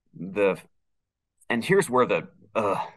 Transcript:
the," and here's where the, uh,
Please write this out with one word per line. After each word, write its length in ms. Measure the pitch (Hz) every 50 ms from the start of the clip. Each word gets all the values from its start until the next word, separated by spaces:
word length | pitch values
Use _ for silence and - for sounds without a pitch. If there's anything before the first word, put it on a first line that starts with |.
| _ _ _
the," 440 | - 85 95 - 104 101 98 87 - - _ _ _ _ _ _ _ _ _ _ _ _ _ _ _ _ _
and 140 | 120 117 113
here's 260 | - 185 196 180 -
where 160 | 120 127 120
the, 220 | 90 98 82 78 - - _ _ _ _
uh, 280 | 110 107 101 92 85 - - -